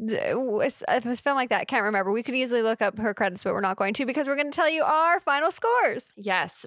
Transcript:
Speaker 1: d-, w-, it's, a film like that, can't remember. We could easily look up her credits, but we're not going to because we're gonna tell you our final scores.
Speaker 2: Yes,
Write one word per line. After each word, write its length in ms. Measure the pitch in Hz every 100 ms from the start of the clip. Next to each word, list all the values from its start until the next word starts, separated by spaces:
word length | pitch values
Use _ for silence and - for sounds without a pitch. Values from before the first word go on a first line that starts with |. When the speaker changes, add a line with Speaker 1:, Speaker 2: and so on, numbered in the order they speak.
| 220
Speaker 1:
d-, 100 | 220
w-, 440 | - 190 262 208
it's, 220 | 277 - -
a 120 | 254 240 247
film 180 | 285 277
like 140 | 247
that, 180 | 202 -
can't 140 | 247
remember. 280 | 208 202 190
We 100 | 220
could 120 | 233 254
easily 260 | 254 240
look 180 | 220 226
up 160 | 208 214
her 140 | 214
credits, 320 | 202 196 180
but 80 | 190
we're 80 | 185
not 160 | 196 196
going 160 | 196
to 120 | 214 262
because 200 | 269 269
we're 100 | 277
gonna 160 | 294
tell 180 | 285 311
you 140 | 320
our 360 | - 311 330 359
final 300 | - 285 330
scores. 640 | - 453 480 339 - - -
Speaker 2:
Yes, 480 | 202 185 165 -